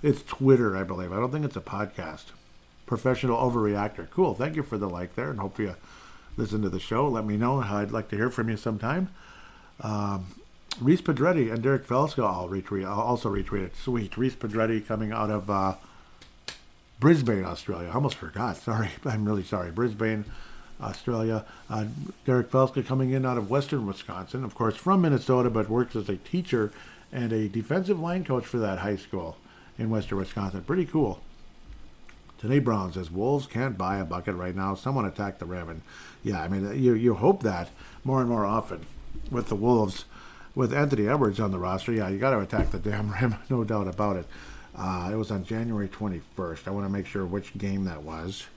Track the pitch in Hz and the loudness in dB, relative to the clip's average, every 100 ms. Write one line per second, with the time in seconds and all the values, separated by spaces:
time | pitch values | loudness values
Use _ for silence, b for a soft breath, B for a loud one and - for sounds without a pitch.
0 | 151 139 - - 135 131 113 95 92 90 | 4 2 0 4 8 8 8 2 -2 -4
1 | 90 92 123 147 147 95 - 101 104 - | -4 -2 -2 0 -4 -4 -6 -4 -4 -6
2 | 85 78 - - - - - - - 117 | -10 -10 -16 -20 -20 -20 -20 -20 -4 0
3 | 131 127 131 117 127 120 107 101 107 - | 2 2 2 2 2 4 2 2 -2 -4
4 | 104 - 180 104 135 156 139 110 101 87 | -8 2 2 2 -2 -2 -4 -2 -2 -4
5 | 90 - 135 120 98 - 104 87 B B | -6 -4 -4 -4 -6 -2 -4 -4 B B
6 | B B B - 110 107 101 92 - 113 | B B B -4 -2 0 0 -2 -2 2
7 | 143 113 107 104 120 135 107 101 104 113 | 2 2 0 0 2 2 0 -2 -2 -4
8 | 104 104 120 120 113 107 117 107 113 160 | -4 0 0 0 -2 -2 -2 -2 -2 -2
9 | 185 B B B B B B B 107 107 | -2 B B B B B B B -4 -2
10 | 101 98 92 - - - - - 123 180 | -2 -4 -6 -14 -20 -20 -12 -2 4 4
11 | 180 139 139 165 117 117 123 135 127 123 | 4 2 4 4 2 2 2 0 2 2
12 | 147 139 110 90 90 98 90 101 95 101 | 2 2 0 0 -2 -4 -2 -4 -2 -2
13 | 113 123 113 98 95 101 92 - - 120 | 0 2 2 0 0 -2 -2 -6 -2 -2
14 | 101 - 127 127 113 110 113 110 104 107 | -2 0 0 0 -4 2 2 2 0 -2
15 | 107 110 107 104 98 98 95 92 B B | -2 0 0 0 2 2 2 -2 B B
16 | B B B - - - - - - - | B B B -16 -16 -16 -20 -20 -20 2
17 | 131 165 120 104 90 87 - 87 87 110 | 6 6 6 2 0 -6 -6 -6 -2 0
18 | 139 - 78 101 120 90 - 113 104 - | 0 -2 -8 -4 -4 -4 -2 0 0 -2
19 | 143 110 104 104 90 101 87 82 123 104 | -4 0 0 0 -2 -4 -4 0 -2 0
20 | 110 110 104 B B B B B 107 95 | 0 0 -4 B B B B B -8 -6
21 | - 117 113 110 - B B 110 107 135 | -2 0 2 0 -4 B B -4 -4 -6
22 | 147 - - 127 113 131 131 135 120 131 | -10 -6 2 2 4 4 4 2 0 0
23 | 131 131 131 123 101 135 139 147 104 98 | 2 2 2 0 2 0 2 -2 -2 -6
24 | - 87 92 131 127 - 110 - 180 190 | -8 -10 -8 -6 -8 0 0 0 4 6
25 | 170 135 - 127 123 110 101 113 120 113 | 6 4 6 4 6 2 2 2 2 -2
26 | 101 95 - 180 170 120 104 B B B | -2 -6 -2 -2 0 0 0 B B B
27 | B 135 120 110 107 110 107 170 185 185 | B -4 0 0 0 -2 0 0 2 0
28 | 165 180 170 127 117 120 107 95 101 98 | 0 -2 0 -2 0 -2 0 0 -2 -2
29 | - 98 82 82 B B B - 110 110 | -4 -6 -6 -10 B B B -6 0 0
30 | 98 98 95 - 98 92 87 175 175 156 | 0 -2 -2 -4 -4 -4 -2 0 2 2
31 | 123 92 - - - - - - - - | 2 0 -10 -18 -20 -20 -18 -16 -16 -18
32 | - - - - 107 139 123 107 92 82 | -20 -20 -20 -8 2 4 4 2 0 -4
33 | 85 87 117 143 135 113 131 98 92 98 | -6 -2 2 0 -2 -2 -2 0 -2 0
34 | 87 90 87 90 90 92 95 95 - 135 | -2 -4 -4 -4 -4 -2 -2 -2 -2 0
35 | 101 95 101 - 85 90 82 80 - B | -2 -2 -6 -6 -8 -8 -8 -12 -14 B
36 | B B - 95 80 98 101 135 127 113 | B B -4 -2 -2 -2 -2 4 6 6
37 | 120 101 127 196 113 90 87 - B B | 4 6 4 4 2 0 -6 -10 B B
38 | 127 131 120 117 101 110 - 85 82 - | 0 2 2 2 2 0 -2 -10 -10 -12
39 | - - - 123 113 104 110 120 104 92 | -10 -8 -4 -2 -2 2 6 6 4 0
40 | - B B B B - 123 139 147 135 | -10 B B B B 0 2 2 2 4
41 | 104 147 117 98 104 95 90 95 - 113 | 4 6 4 4 0 0 0 -2 0 0
42 | 95 98 131 123 98 110 - 98 107 104 | 0 2 2 2 2 2 2 2 0 0
43 | 104 95 123 107 - 127 110 110 95 92 | -2 2 0 0 -2 0 2 0 0 0
44 | 104 92 82 B B B B - 92 92 | 0 0 -4 B B B B -8 -4 -4
45 | 87 107 104 101 90 110 117 110 98 - | -2 -2 -2 -4 -2 -2 -2 -2 -2 -4
46 | 107 87 - - 90 80 - 98 101 98 | -4 -4 -8 -8 -6 -6 -6 -4 -2 -2
47 | 90 101 92 98 92 101 98 98 95 80 | -2 -4 -2 -4 -6 -6 -2 -2 -2 -4
48 | 76 80 85 101 - | -8 -8 -6 -8 -12